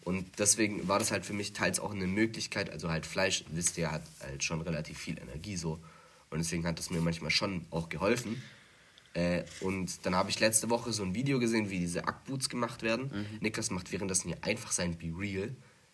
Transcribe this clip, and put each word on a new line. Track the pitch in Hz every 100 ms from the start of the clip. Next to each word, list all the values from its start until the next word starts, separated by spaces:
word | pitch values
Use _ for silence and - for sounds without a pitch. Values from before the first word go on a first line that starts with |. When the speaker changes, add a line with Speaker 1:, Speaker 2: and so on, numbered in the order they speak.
Speaker 1:
Und | 87 92 87 -
deswegen | 101 - 104 95 90
war | 101
das | 110
halt | 101 -
für |
mich | 101 104
teils | - 92 92
auch | 98
eine | 101 92
Möglichkeit, | 101 113 113 - 104 95
also | 78 87
halt | 80 -
Fleisch, | 98 95 - -
wisst | 82 87 -
ihr, | 78
hat | 78 - -
halt | 69 69
schon | - 82
relativ | 85 78 78 80
viel | - -
Energie | 62 71 98 90
so. | 82 78 - - - - -
Und | 78
deswegen | 82 85 85
hat | 82
das | -
mir | 85
manchmal | 82 82 78
schon | - 101 90 -
auch | 82 -
geholfen. | 78 98 120 104 127 - - - - - - -
Äh, | 85 87 87 - -
und | 95 95 90 -
dann | 92
habe | 92 98
ich | -
letzte | 110 - 113
Woche | 117 120
so | 104
ein | 92
Video | 104 139 135
gesehen, | 117 113 101
wie | 92
diese | 87 87 -
Ackboots | - - 135 -
gemacht | 123 117 -
werden. | 113 113 135
Speaker 2:
Mhm. | 101 104 107
Speaker 1:
Niklas | 107 113 107
macht | 92 -
währenddessen | 92 98 95 87
hier | 85
einfach | - 110 -
sein | - 87 82
Be | 82 85
Real. | 101 95 110 131 - - -